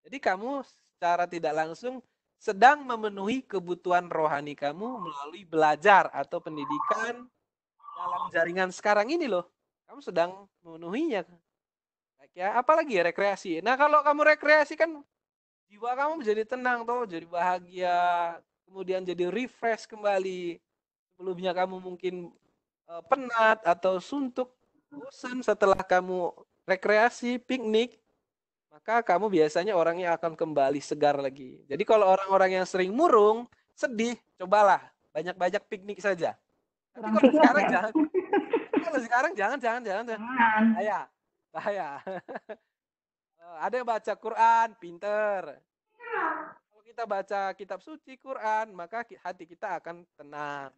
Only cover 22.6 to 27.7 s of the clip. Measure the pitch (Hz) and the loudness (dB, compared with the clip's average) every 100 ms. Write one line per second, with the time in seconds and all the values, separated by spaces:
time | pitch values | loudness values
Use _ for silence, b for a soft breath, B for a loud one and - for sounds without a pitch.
22.6 | _ _ _ 170 165 269 254 233 220 220 | _ _ _ -18 -2 -2 -2 2 2 2
23.6 | 165 175 190 185 - 285 262 247 254 _ | 0 0 0 -2 -4 -6 -4 -4 -8 _
24.6 | _ _ _ 285 269 - 254 254 233 208 | _ _ _ -18 -18 -14 -10 -6 -2 2
25.6 | 202 190 - 185 185 180 175 - - _ | 4 4 2 0 0 -4 -4 -8 -20 _
26.6 | - 185 202 214 240 - 240 247 _ 262 | -4 -2 2 4 4 0 -4 -6 _ -4
27.6 | 220 | 0